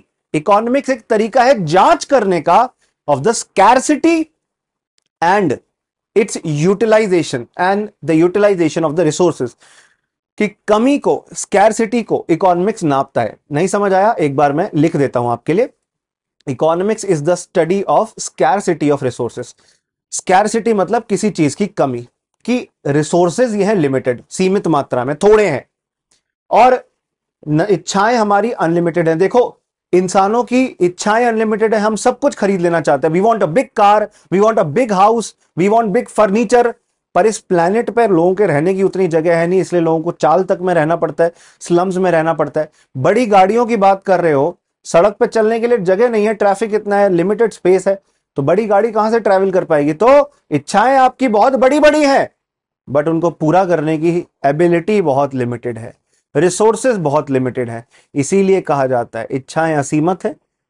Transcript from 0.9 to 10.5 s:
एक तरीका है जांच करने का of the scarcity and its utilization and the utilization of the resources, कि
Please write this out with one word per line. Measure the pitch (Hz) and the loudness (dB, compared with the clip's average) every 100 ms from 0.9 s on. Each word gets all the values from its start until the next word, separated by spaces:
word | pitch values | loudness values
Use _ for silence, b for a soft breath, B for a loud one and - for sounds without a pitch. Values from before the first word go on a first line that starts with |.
एक | 262 - | -6 -2
तरीका | 220 220 262 | -2 0 2
है | 247 240 | 2 2
जांच | 156 180 247 311 | 0 2 4 2
करने | - 269 202 175 | 0 0 0 0
का | 156 190 247 _ _ _ - | 2 2 0 _ _ _ -4
of | 139 | -2
the | 160 226 | 0 -4
scarcity | - - 196 254 - 294 320 330 311 _ _ _ _ _ _ _ _ _ | -4 2 4 4 2 0 2 0 -2 _ _ _ _ _ _ _ _ _
and | 165 208 170 110 _ _ _ _ _ 196 | 0 2 0 -4 _ _ _ _ _ -2
its | 220 - 170 | -2 -4 -6
utilization | 147 170 202 220 220 220 180 147 127 120 - | -2 0 0 2 2 2 0 -2 -8 -10 -4
and | 180 196 208 - | -2 -2 -6 -8
the | 143 160 175 | -2 2 2
utilization | 202 208 190 160 170 | 2 0 2 0 -2
of | 160 | -2
the | 156 156 | -2 -2
resources, | - 180 - 123 - b b b b _ _ _ - | 0 0 -2 -8 -10 b b b b _ _ _ -6
कि | 208 | -6